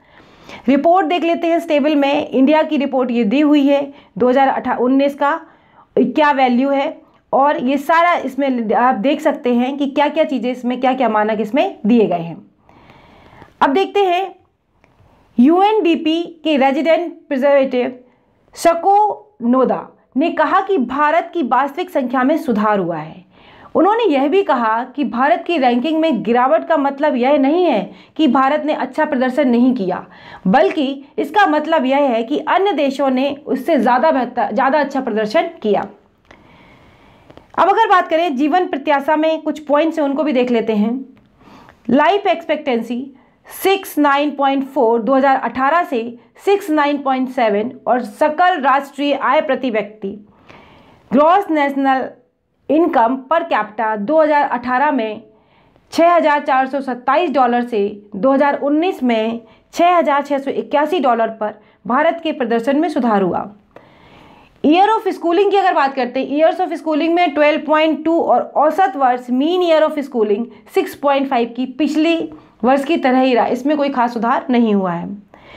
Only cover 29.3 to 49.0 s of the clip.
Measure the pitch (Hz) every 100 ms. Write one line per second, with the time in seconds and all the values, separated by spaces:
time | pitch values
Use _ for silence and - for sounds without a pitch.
29.3 | 254 262 233 254 233 185 180 - - -
30.3 | - 185 240 370 311 269 277 - - 302
31.3 | 415 381 302 302 320 262 277 285 226 226
32.3 | 294 - 370 403 320 277 269 269 262 277
33.3 | 285 - 262 - 302 254 247 320 269 240
34.3 | - 220 226 262 302 277 269 262 214 214
35.3 | 320 339 - 220 196 - - _ _ _
36.3 | - - - - - _ _ _ _ _
37.3 | - _ - 349 403 440 370 349 320 349
38.3 | 247 302 359 359 294 294 277 277 311 320
39.3 | 320 311 294 - 294 320 320 285 277 269
40.3 | 254 247 240 220 214 214 262 - - _
41.3 | _ - - - - - 269 302 403 403
42.3 | 330 - 302 277 233 226 240 277 - _
43.3 | _ - - 381 392 - - 294 277 294
44.3 | 277 277 277 269 302 226 233 214 269 277
45.3 | 269 233 247 269 330 349 240 233 240 -
46.3 | _ - 403 403 302 285 294 269 262 262
47.3 | - 220 202 247 - - 247 247 - 302
48.3 | 302 359 359 262 269 285 -